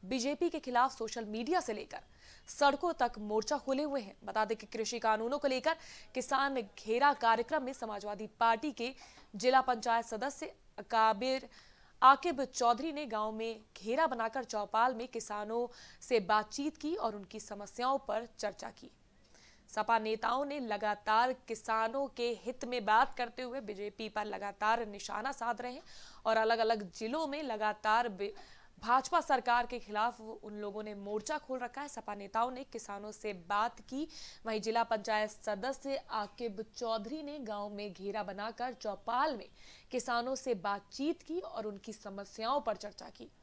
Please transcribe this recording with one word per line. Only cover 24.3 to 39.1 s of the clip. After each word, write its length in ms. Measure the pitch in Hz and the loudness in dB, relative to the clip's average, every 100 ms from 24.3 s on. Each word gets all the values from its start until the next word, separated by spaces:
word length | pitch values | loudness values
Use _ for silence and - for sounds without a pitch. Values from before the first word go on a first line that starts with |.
| 196 202 196 214 233 220 | -6 -8 -2 2 2 0
निशाना 460 | 202 - - 240 | -8 -8 -6 -6
साध 280 | 285 233 226 | -4 -4 -4
रहे 120 | 247 | -6
हैं 100 | 254 - - - - 226 | -10 -14 -18 -18 -4 2
और 100 | 220 | 4
अलग-अलग 560 | 220 226 220 226 196 | 6 4 4 2 0
जिलों 340 | - 220 294 311 | -6 -2 0 -2
में 160 | 285 | -2
लगातार 680 | 285 214 214 208 214 220 240 | -4 0 0 0 4 4 2
बे-, 260 | 190 202 - - - - - | -2 -6 -6 -16 -20 -20 -12
भाजपा 420 | 214 254 262 349 | 4 4 6 2
सरकार 460 | 311 269 247 240 240 | 4 2 4 2 2
के 120 | 240 | -6
खिलाफ 420 | 202 208 226 233 | -4 0 0 -2
उन 320 | 220 220 214 | -14 -12 -10
लोगों 300 | 208 208 202 | -8 -6 -6
ने 120 | 214 | -8
मोर्चा 440 | 202 202 214 208 302 | -8 -4 -4 -2 -4
खोल 200 | - 262 | -2 -6
रखा 220 | 240 269 | -6 -8
है। 80 | 285 | -10
सपा 260 | 240 220 | -10 -8
नेताओं 360 | 208 196 220 247 | -8 -4 0 0
ने 140 | 254 | -2
किसानों 480 | 277 233 - 202 208 | -10 -12 -10 -10 -10
से 200 | 214 220 | -8 -8
बात 480 | 190 170 202 233 - | -8 -2 0 0 -2
की। 280 | - 262 311 - - - 226 | -8 -6 -6 -8 -16 -10 -4
वहीं 140 | 220 | -2
जिला 220 | 214 226 | 2 2
पंचायत 460 | 226 220 208 214 214 | 2 0 0 0 0
सदस्य 680 | - - 208 247 269 277 269 - | -4 -4 -2 -2 -4 -4 -4 -4
आकिब 520 | 220 208 - 233 196 | -4 -4 -6 -6 -6
चौधरी 600 | 208 - 233 226 208 311 | -10 -6 -2 -2 -4 -8
ने 160 | 285 302 | -8 -8
गांव 320 | 226 208 202 | -6 -6 -6
में 220 | 202 208 | -8 -10
घेरा 300 | 175 196 208 | -8 -6 -4
बनाकर 500 | 202 190 214 233 247 | -6 -6 -8 -6 -8
चौपाल 640 | 247 214 190 - | -6 -8 -6 -2